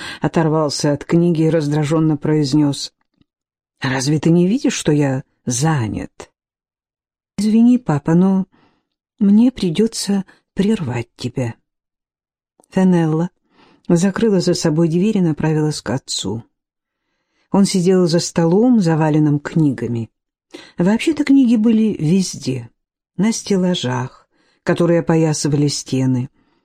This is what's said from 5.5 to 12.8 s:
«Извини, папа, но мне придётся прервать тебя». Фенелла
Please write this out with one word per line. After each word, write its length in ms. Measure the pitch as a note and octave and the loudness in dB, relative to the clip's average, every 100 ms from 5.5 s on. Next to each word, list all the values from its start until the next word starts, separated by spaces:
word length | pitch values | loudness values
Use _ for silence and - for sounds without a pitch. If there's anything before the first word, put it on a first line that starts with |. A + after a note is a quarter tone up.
| B2 D#3+ D3+ G#2+ F#2+ F2+ - - _ _ _ _ _ _ _ _ _ _ - | -2 0 0 -4 -6 -12 -16 -20 _ _ _ _ _ _ _ _ _ _ -4
«Извини, 400 | G#3+ A3+ A#3+ B3 | 0 4 4 4
папа, 340 | - D3 - | 0 -2 2
но 360 | E3 F#3+ F#3+ F#3 _ _ _ _ _ _ - | 2 2 0 -4 _ _ _ _ _ _ -2
мне 320 | G3 G#3 B3 | 2 4 4
придётся 760 | - F#3 D#3 A3 - - G3 - _ _ | 2 -4 0 -2 -2 -4 -4 -4 _ _
прервать 560 | - G3 A3 C3+ A#2+ A#2 - | -4 -2 0 -4 -6 -8 -10
тебя». 380 | A#2+ C3+ A#2+ - _ _ _ _ _ _ _ _ _ _ _ | -10 -6 -6 -8 _ _ _ _ _ _ _ _ _ _ _
Фенелла 640 | F#3+ | 0